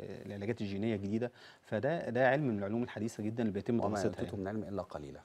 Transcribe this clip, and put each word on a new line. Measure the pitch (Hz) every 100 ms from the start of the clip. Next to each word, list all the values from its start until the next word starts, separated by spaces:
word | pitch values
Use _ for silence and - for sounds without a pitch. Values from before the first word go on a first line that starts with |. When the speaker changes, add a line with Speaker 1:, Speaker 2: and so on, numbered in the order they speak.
| 95 98 -
Speaker 1:
العلاجات | 101 101 117
الجينية | 101 98 113 104
الجديدة، | 98 110 120 - - -
فده، | - 107 131 135 -
ده | 117 131
علم | 139 135
من | 104
العلوم | 98 117
الحديثة | 120 110 113 -
جدًا | 107 117
اللي | 113
بيتم | 98 110 117
Speaker 2:
وما | 98
Speaker 1:
دراستها | 104 90
Speaker 2:
أوتيتم | 92 -
Speaker 1:
يعني. | 101
Speaker 2:
من | 95
علم | 110 95
إلا | 101
قليلًا. | 87 76 69 71